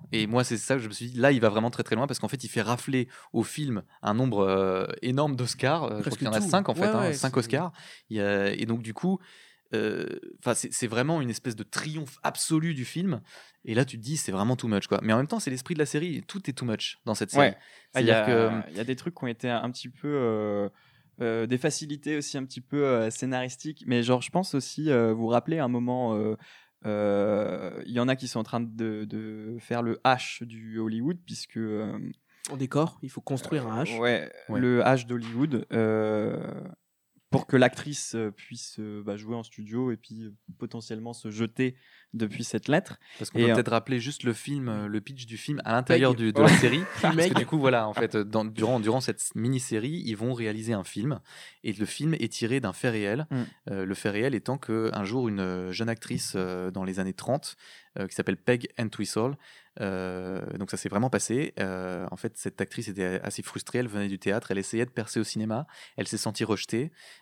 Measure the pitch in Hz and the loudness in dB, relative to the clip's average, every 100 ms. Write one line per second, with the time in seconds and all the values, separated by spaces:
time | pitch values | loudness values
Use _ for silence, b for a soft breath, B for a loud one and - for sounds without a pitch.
0 | - 113 107 123 123 113 - 135 110 101 | -4 -2 2 2 2 -2 0 -2 -2 -8
1 | 120 123 135 131 113 107 117 - - 110 | -6 4 6 8 6 4 2 -2 -2 0
2 | 131 127 107 135 110 117 107 120 - 131 | 0 -2 -4 -6 -4 -2 0 -2 0 0
3 | 123 B B 117 - - 143 104 - b | 0 B B -2 -2 -4 -4 -4 -6 b
4 | 104 110 131 101 95 95 95 92 - - | 0 2 2 4 4 4 4 2 -2 -4
5 | 127 131 151 123 120 - 131 160 123 107 | -2 2 2 0 -4 0 0 2 0 -4
6 | 120 113 120 110 104 175 190 123 208 220 | -4 -4 0 0 2 2 2 0 2 2
7 | 185 139 135 127 110 131 175 B B B | 0 0 0 0 0 -2 -2 B B B
8 | _ 110 101 101 101 - 110 117 113 104 | _ 0 2 2 2 0 -2 -2 -4 -2
9 | 180 190 b b b b _ 110 107 87 | 0 0 b b b b _ -2 0 -2
10 | - - - - 120 113 - - 117 113 | -4 -8 -12 -4 -2 0 -2 -4 0 0
11 | 143 165 120 107 127 110 101 - 156 156 | 2 2 0 -4 -6 -8 -6 -6 -6 -6
12 | 135 - 151 - - 160 170 139 120 165 | -10 -4 -4 -2 0 2 2 -2 -4 -4
13 | 190 117 B B B B - 110 131 117 | -2 -4 B B B B 0 2 2 -2
14 | 113 160 - 95 110 127 120 101 - 101 | -4 -4 -2 0 2 2 2 0 2 0
15 | 110 113 147 226 143 131 - 156 143 151 | 4 2 2 -2 -4 -6 -4 -2 0 0
16 | 175 135 - 196 - 127 123 107 - - | -2 -6 -8 -8 -8 -4 -2 -2 -4 -6
17 | - 107 107 143 139 - B B B 131 | -4 -2 2 6 6 4 B B B 4
18 | 117 110 110 117 113 113 - 90 117 127 | 6 6 6 6 4 2 -4 -6 -4 -4
19 | 175 - 127 113 123 117 123 123 123 - | -6 -6 -6 -4 -2 -2 -2 -6 -12 -8
20 | 147 143 117 107 107 101 101 b b b | -2 2 2 2 0 0 -2 b b b
21 | b - 117 113 113 127 - - 156 147 | b -4 -2 0 0 0 0 -2 -6 -6
22 | 151 151 143 143 131 127 - 147 139 120 | -2 -4 -4 -6 -8 -10 -4 2 4 4
23 | 110 - 131 127 127 - 156 - - 120 | 2 0 -2 -2 -4 -6 -12 -8 0 2
24 | 117 127 - 180 185 139 - - 156 123 | 4 2 2 -2 0 -2 -4 -2 2 4
25 | 113 110 113 120 160 160 127 120 120 127 | 4 2 2 2 2 0 0 0 0 0
26 | 120 107 107 107 B B B _ 107 104 | 0 0 0 -4 B B B _ -4 0
27 | 104 101 104 104 104 90 92 - - 120 | 2 4 4 2 0 -2 -6 -10 -4 0
28 | 127 131 127 117 110 117 117 110 110 107 | 2 0 -2 -4 -4 -4 -4 -4 -4 -4
29 | 107 107 110 107 110 117 - 120 117 113 | -6 -6 -8 -10 -10 -12 -4 0 0 2
30 | 131 127 - - 120 113 110 110 110 113 | 4 4 0 -10 -12 -12 -8 -4 -2 0
31 | 139 175 - 113 - 113 110 107 104 104 | -2 -4 -8 -12 -8 -6 -2 -2 -4 -6
32 | - - b b - 135 131 143 160 - | -8 -12 b b -10 -6 0 2 0 -2
33 | 131 - - 131 - 151 117 110 160 117 | -12 -12 -6 -6 -2 -2 -2 -2 -2 2
34 | 120 104 76 - - 127 123 120 123 131 | 2 2 -2 -12 -4 2 4 6 6 4
35 | 120 120 117 117 151 117 - 113 110 110 | 2 -4 -4 0 0 0 0 2 2 2
36 | 107 107 107 131 - - - - _ _ | 2 2 0 -4 -6 -8 -12 -16 _ _
37 | _ _ _ 135 - 131 123 - 147 139 | _ _ _ 0 4 6 6 4 -6 -8
38 | - 113 110 98 - 117 - - 107 104 | -6 -4 -4 -6 -14 -14 -12 -10 -10 -8
39 | 104 104 107 117 113 - 107 117 127 113 | -8 -8 -6 -8 -8 -14 -6 -2 -2 -2
40 | - 110 110 104 - - 120 117 - 110 | -8 -14 -14 -16 -20 -12 -10 -10 -10 -10
41 | 117 117 110 107 113 - 127 127 b b | -10 -10 -8 -4 -2 0 0 -2 b b
42 | b 113 110 - 117 110 - 160 - - | b -4 -4 -4 -4 -4 2 2 2 -10
43 | B B 107 - 117 117 113 113 120 127 | B B -4 4 6 6 4 0 0 -2
44 | 123 - 123 107 - 143 123 107 104 107 | -2 -2 -2 -2 -4 -4 -4 -4 -2 -4
45 | 104 135 113 113 - 147 110 117 127 123 | -6 -12 -12 -10 -6 -4 2 2 4 6
46 | 131 120 110 110 156 160 123 143 190 - | 6 6 4 8 10 10 8 4 0 0
47 | 196 160 180 147 123 156 135 120 107 107 | 2 4 4 4 2 4 6 4 2 0
48 | 113 110 104 110 110 107 110 127 110 127 | 0 0 0 0 0 0 2 4 2 2
49 | 127 104 - 117 117 131 - 110 127 175 | 0 -4 -4 -2 0 0 0 -2 -2 -4
50 | 139 104 120 120 110 110 110 104 87 101 | -4 -4 -2 -2 -2 -4 -2 -2 -2 -4
51 | 131 117 B B B B 113 98 104 - | -2 -4 B B B B -6 -4 -4 -2
52 | 151 156 113 - 113 135 107 - 127 110 | 0 0 -2 -2 0 0 -2 -2 -2 0
53 | 101 120 156 131 110 B - 98 95 95 | 0 -2 -2 -4 -6 B -8 -6 -4 -2
54 | 110 104 127 101 - 143 - 110 110 104 | -2 0 0 0 -2 -6 -2 -2 0 -2
55 | 98 127 117 98 92 90 92 92 117 113 | -2 -2 0 -2 -2 -4 -6 -4 -4 -4
56 | - 123 - 95 92 90 92 95 95 92 | -6 -6 -4 -2 -2 -2 -4 -4 -4 -2
57 | 95 - - 143 - - B B B - | -4 -4 -4 -4 -4 -16 B B B -10
58 | 95 - 101 95 - 123 123 - 110 - | -6 -4 -2 0 2 2 0 -6 -6 -4
59 | 98 107 123 143 b b b - 98 92 | -2 0 -2 -4 b b b -8 -4 -4
60 | 92 92 92 95 - 95 98 - - 101 | -4 -6 -6 -6 -6 -8 -6 -6 -2 0
61 | 127 104 - 123 160 - 95 92 92 90 | 2 2 0 -2 -2 -4 -4 -4 -6 -6
62 | 90 90 110 - 98 - 98 - 107 95 | -6 -6 -8 -6 -8 -4 -6 -6 -8 -4
63 | 92 92 98 - - - - 120 123 101 | -2 -2 -4 -8 -8 -10 -4 -4 -2 -2
64 | 101 95 98 107 - 98 95 113 123 - | -2 -2 -2 -2 -2 -4 -2 -2 -2 -4
65 | 107 117 107 110 110 110 160 B B - | -4 -4 -2 -4 -4 -4 -6 B B -8
66 | 95 107 110 98 107 101 - 117 156 B | -6 -4 -4 -2 0 0 0 -4 -4 B
67 | B B | B B